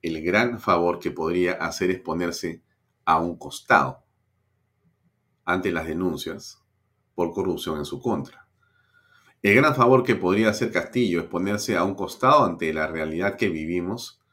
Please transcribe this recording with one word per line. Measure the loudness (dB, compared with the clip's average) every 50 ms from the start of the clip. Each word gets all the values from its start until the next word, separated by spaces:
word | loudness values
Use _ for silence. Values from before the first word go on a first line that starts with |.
el | -8 -6 -6 -4
gran | -2 0 2 2 2 0 -2 -4
favor | 0 2 2 4 4 2 0 -2
que | -4 -6
podría | -4 -4 -4 -2 0 2 2 0 0
hacer | -2 -4 -6 -4 -2 0 0
es | -2 -2
ponerse | -4 -6 -4 -2 -2 -4 -4 -6 -8 -8 -8 -10 _ _ _ _ _ _ _ _ 0
a | 0 2 2
un | 0 -2 -6
costado | -8 -12 -14 -14 -6 0 2 4 4 4 2 -4 -10 _ _ _ _ _ _ _ _ _ _ _ _ _ _ _ _ _ _ _ _ _ _ _ _ _ _ _ _ -4
ante | -2 -2 0 0 0
las | -2 -2 -4 -4
denuncias | -4 -2 0 -2 -2 -2 -6 -8 -10 -10 -12 -18 -20 _ _ _ _ _ _ _ _ _ _ _ -4
por | -2 -2 -2
corrupción | -2 -2 -2 -2 -2 -4 -4 -4 -4 -4
en | -6
su | -8 -8 -6
contra. | -4 -2 -2 -4 -4 -10 -14 -20 -20 _ _ _ _ _ _ _ _ _ _ _ _ _ _ _ _ _ _ _
El | 4 6 6
gran | 6 6 4 4
favor | 4 6 6 6 6 6
que | 4 0
podría | 2 2 2 2 4 4 2
hacer | 2 0 -2 -2
Castillo | -2 -4 -4 -2 0 0 0 2 0 -2
es | -2
ponerse | -2 -4 -4 -2 -2 -2 -2 -2 0 0
a | 0
un | 0 0 -2
costado | -4 -6 -8 -4 0 2 4 6 6 4
ante | 2 0 -2 -4 -2
la | -2 -2 -2
realidad | -4 -4 -4 -4 -4 -2 -2 -2 -2 0
que | 0 -2 0
vivimos, | -2 -2 -4 -2 -2 -2 -2 -4 -6 -8 -10 -14 -18 _ _ _